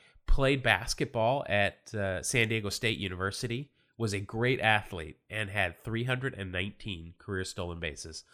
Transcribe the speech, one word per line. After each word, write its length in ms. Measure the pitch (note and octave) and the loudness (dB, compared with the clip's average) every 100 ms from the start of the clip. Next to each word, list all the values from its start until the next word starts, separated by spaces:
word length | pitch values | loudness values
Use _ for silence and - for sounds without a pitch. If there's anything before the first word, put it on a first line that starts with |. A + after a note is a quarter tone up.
| - _ - | -20 _ 4
played 360 | - C3+ C#3 | 6 6 4
basketball 840 | B2 G2 A#2 - C#3+ A2+ A2+ C#3 - | 4 2 2 -2 -2 2 2 2 2
at, 460 | G2+ G2 - - | 2 2 0 -8
uh, 280 | A2 G2 F#2 | -4 -2 -2
San 260 | - B2+ A2+ | 0 2 4
Diego 220 | A2+ G2+ | 2 -2
State 280 | - A2+ G2 | -2 -2 0
University, 720 | F#2+ F2+ F#2+ - A#2 A#2 C#3+ _ _ - | -2 -2 -2 -2 -4 -6 -8 _ _ -4
was 160 | A2+ | -2
a 80 | G2 | -2
great 400 | G#2 A2+ B2 C3+ | -4 0 2 2
athlete, 580 | A2 G#2+ - F#2 D#2 - _ | 4 2 2 -8 -10 -12 _
and 220 | G#2+ G2+ | -6 -4
had 320 | G2+ F#2 - | 0 -2 -2
three 220 | - A2+ | -6 -4
hundred 280 | B2 B2+ C3+ | -2 -2 -4
and 180 | F#2+ F#2+ | -6 -6
nineteen 640 | F2+ G2+ - A2 F2 E2 - | -4 -4 -6 -10 -10 -10 -14
career 260 | - F#2+ | -6 -4
stolen 360 | F#2 - F2 E2+ | -4 -6 -6 -6
bases, 420 | E2+ C#2 D#2+ D#2 - | -6 -8 -10 -14 -16